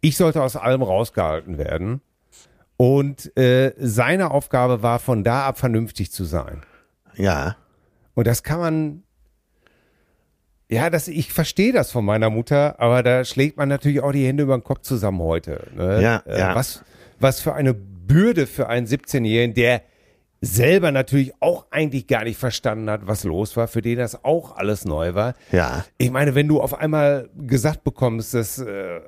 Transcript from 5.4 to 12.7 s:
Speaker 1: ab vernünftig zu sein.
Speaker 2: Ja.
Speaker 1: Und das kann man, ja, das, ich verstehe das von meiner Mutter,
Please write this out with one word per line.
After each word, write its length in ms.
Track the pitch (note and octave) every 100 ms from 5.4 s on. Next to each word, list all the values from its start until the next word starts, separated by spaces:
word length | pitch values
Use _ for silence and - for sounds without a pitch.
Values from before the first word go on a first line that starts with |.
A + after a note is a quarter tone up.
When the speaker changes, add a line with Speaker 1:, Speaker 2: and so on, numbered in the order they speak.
| C3+
Speaker 1:
ab 120 | -
vernünftig 540 | C3 A2+ A2+ - G2
zu 120 | -
sein. 380 | F2+ D#2+ C2 C#2 - _ _ _ _ -
Speaker 2:
Ja. 400 | G2 D2+ D2 - _ _ _ _ _
Speaker 1:
Und 120 | - A2+
das 160 | A#2+
kann 180 | - D#3+
man, 420 | E3+ D#3+ D#3 D#3 - _ _ _ _ _ _ _ _ _ _ _ _ _ _ _ -
ja, 200 | A2+ E3
das, 180 | E3 -
ich 240 | E3+ C#3
verstehe 400 | - D#3 - G#3+
das 180 | A#3+ C3
von 140 | B2
meiner 260 | G2+ A2 A2
Mutter, 480 | A2 A#2 C#3+ D3